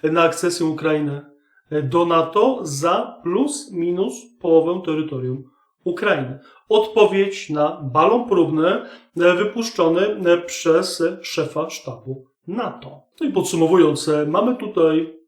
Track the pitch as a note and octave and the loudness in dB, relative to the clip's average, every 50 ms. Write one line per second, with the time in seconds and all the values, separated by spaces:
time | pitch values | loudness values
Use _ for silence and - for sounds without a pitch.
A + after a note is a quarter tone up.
0 | - D#3 D#3 E3+ E3+ E3 E3 - - F3 E3+ - E3+ D#3 D3 - D#3 D#3+ D3+ D3+ | 0 0 2 4 2 2 2 0 -4 -4 -2 -2 -2 -4 -4 -2 -2 0 0 0
1 | D3 C#3+ C#3 C#3+ - - _ _ _ _ _ _ _ _ D#3 D3+ C#3+ C3 C3 E3+ | -2 -4 -6 -8 -10 -16 _ _ _ _ _ _ _ _ -4 -4 -4 0 0 0
2 | F3 E3+ E3+ E3 E3 - - G#3 A#3 C4+ C4 - F#3 D#3 C#3+ C3+ D#3 E3 F3+ G#3 | 2 4 2 2 2 2 2 2 2 2 2 -2 -6 -8 -8 -4 0 0 0 0
3 | A#3+ - - - - E3+ F3+ G#3+ C#4 D4 - - - - F#3+ F3 E3+ F3 F3 F3+ | -2 -6 -12 -10 -6 -4 -2 0 -2 -2 -4 -8 -12 -10 -6 -4 -2 -2 -2 -2
4 | G3 B3+ B3+ - - - _ _ - F3 E3 D#3+ D#3 E3 F3+ F#3+ F3+ E3 D#3 D#3 | -2 -4 -6 -10 -18 -20 _ _ 0 4 4 4 4 2 -4 -4 -4 -4 -4 -4
5 | D#3 D#3 C#3+ B2+ B2+ B2+ B2+ C3+ C3+ _ _ _ _ _ _ _ _ F3+ E3+ - | -4 -6 -6 -8 -6 -6 -8 -8 -10 _ _ _ _ _ _ _ _ -6 -6 -2
6 | G3 G#3 F#3 C#3+ C3 B2 C3 - - - _ _ _ _ G#3+ G#3+ G#3+ G#3+ - A3+ | 0 0 0 0 -2 -8 -10 -14 -18 -20 _ _ _ _ 2 2 2 2 4 4
7 | G3+ - F#3+ G3 G3 G3 G3 - - - D3+ D3+ D3 D3+ - - D3 C3 B2 D#3 | 4 4 4 0 0 0 -2 -10 -10 -6 -2 0 0 0 -2 -6 -10 -2 2 4
8 | D#3 F#3+ A3+ B3 B3 - G3+ F3 E3 C#3+ D#3 D#3 D#3 F3 G3+ A3+ - - - - | 4 4 4 2 0 0 2 2 2 2 2 0 2 0 0 -2 -6 -12 -18 -20
9 | _ _ _ E3 E3+ F3 F3+ F3+ G#3+ G3+ - A#3+ A3+ - - - F3 D#3+ E3 F3 | _ _ _ 2 4 4 4 4 0 -2 -2 -4 -6 -6 -2 0 2 2 2 2
10 | G3 G#3+ G#3 G3+ F#3 E3+ F3 F3 - - - - - E3+ D#3+ E3 F#3+ - - - | 0 0 -2 -2 2 2 2 2 2 -8 -12 -4 0 2 2 2 2 -2 -4 -2
11 | E3+ E3+ F#3+ - - - - E3+ D3+ C#3 - D#3 D#3+ E3 - - - C3+ A#2+ - | -2 -2 -2 -6 -12 -8 -6 -4 -6 -4 -4 -6 -6 -6 -8 -12 -12 -12 -14 -12
12 | - C3 C3 - - _ _ _ _ E3 F#3 A#3+ A#3 F3+ - - - - - - | -12 -12 -12 -12 -12 _ _ _ _ -10 -8 -6 -6 -8 -10 -12 -18 -20 -20 -20
13 | _ _ _ _ E4 C#4 F#3+ F#3 - - - E3 D#3+ D#3+ F3+ F#3 E3 D3+ C#3+ - | _ _ _ _ -4 -2 0 -2 -2 -2 0 2 2 4 6 6 6 4 4 0
14 | - D#3 D3+ D3+ D3+ D3+ D#3 G3 G#3+ B3 A#3+ - G#3+ G3 - F3 D#3+ D#3+ D#3 D#3+ | -2 0 0 0 0 0 0 0 2 2 0 -2 -6 -6 0 2 2 4 4 2
15 | D#3+ - - - _ | -2 -4 -10 -20 _